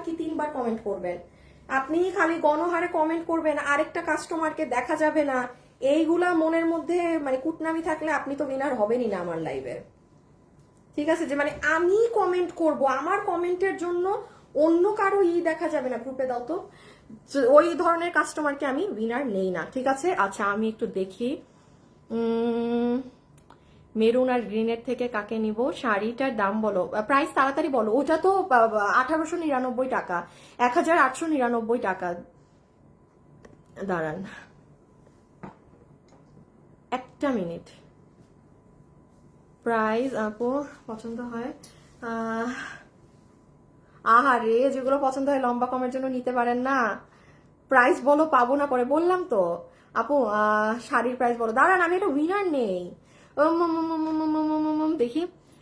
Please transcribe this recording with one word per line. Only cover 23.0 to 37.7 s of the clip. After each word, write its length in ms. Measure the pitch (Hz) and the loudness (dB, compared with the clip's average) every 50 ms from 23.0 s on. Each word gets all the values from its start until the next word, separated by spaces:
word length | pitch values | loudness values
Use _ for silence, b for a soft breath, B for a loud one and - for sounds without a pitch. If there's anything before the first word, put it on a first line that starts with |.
| 262 254 - - _ _ - - _ - b b b b b b b b - | -4 -8 -18 -20 _ _ -20 -20 _ -20 b b b b b b b b -2
মেরুন 340 | 220 220 226 240 254 254 254 | 0 2 4 4 4 2 2
আর 120 | 247 247 | 0 -2
গ্রিনের 360 | 220 190 202 220 226 226 233 233 233 | -2 -2 -2 -2 -2 -2 -2 -4 -4
থেকে 220 | 262 247 247 247 240 | -6 -4 -4 -4 -4
কাকে 300 | - 208 208 208 226 220 | -4 -6 -6 -4 -4 -2
নিব? 340 | 220 214 214 214 247 294 | -2 -2 0 0 -2 -2
শাড়িটার 640 | 359 - - 240 208 196 214 226 240 - 269 269 240 | -2 -4 -2 0 0 0 0 -2 -2 -2 -2 -2 0
দাম 260 | 214 202 196 208 220 | 0 0 0 0 0
বলো, 260 | 220 214 202 185 175 165 - 214 214 - | 0 0 0 0 -2 -2 -2 -4 0 2
প্রাইস 220 | 277 269 302 - - | 2 2 2 2 2
তাড়াতাড়ি 340 | - 269 269 277 311 311 320 | 2 2 2 2 0 -2 0
বলো। 220 | 269 240 214 214 | 0 0 0 2
ওটা 260 | 214 277 277 294 320 320 | 2 2 2 2 0 2
তো, 300 | 320 370 392 381 - - | 4 2 2 2 2 4
আ, 60 | 262 | 6
আ, 460 | 240 226 226 214 214 202 202 185 240 | 6 6 6 4 0 0 2 2 2
আঠারোশো 360 | 254 254 320 311 330 311 339 349 | 2 2 0 -2 -2 -2 -4 -4
নিরানব্বই 500 | 330 311 277 254 254 254 240 240 262 240 | -2 0 0 0 0 -2 -2 -2 -2 -2
টাকা, 400 | 240 202 - - 285 - 170 B B B B B B B | -2 -2 -2 -2 -4 -4 -4 B B B B B B B
এক 160 | 240 247 - | 2 2 4
হাজার 240 | 349 277 320 339 339 | 2 2 4 4 4
আটশো 300 | 277 254 254 - 339 330 | 4 4 2 -2 -4 -2
নিরানব্বই 520 | 311 277 247 240 240 233 220 214 233 240 | 0 2 2 2 0 0 0 0 -2 0
টাকা। 360 | 214 196 185 - 185 175 180 175 - - _ - - _ _ _ _ _ _ _ - - - _ _ _ _ _ _ _ - - - - - _ - _ - - 196 | 0 -2 -4 -2 -4 -6 -6 -6 -10 -18 _ -20 -20 _ _ _ _ _ _ _ -20 -20 -20 _ _ _ _ _ _ _ -20 -20 -20 -20 -20 _ -20 _ -16 -12 -8
দাঁড়ান 380 | 190 180 170 160 156 156 190 190 - B B B B - - - _ - _ _ _ _ _ - - _ _ _ _ _ - - - - _ _ - - - - _ - _ _ _ - - - _ - - - _ _ - - - - _ _ - | -6 -4 -4 -4 -4 -6 -8 -10 -12 B B B B -20 -20 -20 _ -20 _ _ _ _ _ -20 -20 _ _ _ _ _ -20 -18 -18 -18 _ _ -20 -20 -20 -20 _ -20 _ _ _ -20 -20 -20 _ -20 -20 -20 _ _ -20 -20 -20 -20 _ _ -8
একটা 380 | 240 254 - - - - 294 277 | -8 -8 -8 -10 -10 -4 -2 -2
মিনিট। 400 | 254 214 180 170 170 175 - - | 0 -2 -2 -4 -8 -10 -14 -18